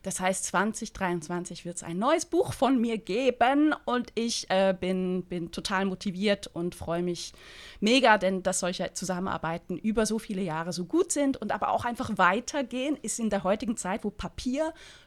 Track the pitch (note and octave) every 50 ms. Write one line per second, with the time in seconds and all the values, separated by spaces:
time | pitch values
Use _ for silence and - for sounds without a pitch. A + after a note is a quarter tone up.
0 | - F#3+ F#3 - F#3+ F#3 F#3+ - - - - F3 G3 A3 G#3+ - A3+ - _ -
1 | F#3+ F3+ F3 F3 D#3+ - F3 F3 F3 - F3 - - F3 F3 - - E3 E3+ F3+
2 | A3 C4+ D#4+ E4+ D#4+ - - E4+ - - - - C4+ A#3+ C4+ B3 A3+ A#3 A3+ G#3
3 | - - F#3 A#3 C4+ B3+ B3 - A#3 B3 C#4 C#4+ D4+ D#4 D4 - - - A#3+ B3
4 | - - _ A3 A#3 A#3 - - - - F#3 F#3+ G3 F#3+ F#3+ F#3 F#3 F#3 F#3+ F#3
5 | F#3 F#3 F#3 F#3 F3+ - F3+ F3 E3+ E3+ - - D3+ - G#3 F#3+ G3 G3 F#3 F3+
6 | - G#3 F3 F#3 G3+ G#3+ G3+ G3+ - - - E3 E3+ F3 - - - - E3 E3+
7 | F3 F3+ F3 E3+ - - - - - - - - - - - - G3+ G#3+ B3 C4+
8 | B3 A#3 G#3+ G3+ F#3 F#3+ G3 F#3 F3+ F#3 F#3 - - F3 F3+ - F3+ - - -
9 | F#3 E3+ F#3 F3 F#3+ F#3+ - - - D#3+ E3 F3 _ - F3+ - - A3 G#3 A#3
10 | A3 G#3 A3 A3 - - G#3 F#3 G3 E3+ D#3 D#3+ E3 F3 E3+ E3+ F3+ - - E4
11 | F#4+ F4+ - C#4+ C#4+ C#4 C4+ - A3 G#3+ - F#3+ - - - A3+ - A#3+ A#3+ -
12 | B3+ - G#3+ - F#3 F3 F#3+ A#3 B3 - - D4 C4+ - A#3+ B3+ B3+ D4 D4 -
13 | - G#3+ - - A3+ G#3+ G#3 G3 - F#3 G#3 G#3+ B3+ G#3 A#3+ - - F3+ F#3+ A3
14 | - G#3 G3 - - E3+ - - - B3+ B3 C#4 D#4 D#4+ D#4+ - - - - -
15 | -